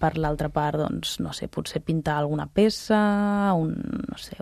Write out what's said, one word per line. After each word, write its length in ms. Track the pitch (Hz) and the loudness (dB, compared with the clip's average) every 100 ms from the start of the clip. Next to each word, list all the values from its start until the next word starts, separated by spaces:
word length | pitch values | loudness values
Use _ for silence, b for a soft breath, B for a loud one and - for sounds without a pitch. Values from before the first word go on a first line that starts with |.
per 160 | 156 160 | 0 2
l'altra 300 | 151 151 151 | -2 0 0
part, 240 | 156 151 156 | 0 0 0
doncs, 400 | - 160 - - | -2 -2 -6 -6
no 100 | 160 | -6
sé, 140 | - - | -6 -8
potser 320 | - 156 156 | -6 -4 -4
pintar 360 | - 160 156 147 | -2 -2 0 0
alguna 300 | 147 151 147 | 0 -2 0
peça, 1040 | - 214 - - 214 208 202 208 202 202 | 4 4 2 2 4 4 2 2 2 2
un, 220 | 175 160 - - - - | 2 2 -2 -4 -4 -6
no 80 | - | -8
sé, 160 | - - | -14 -10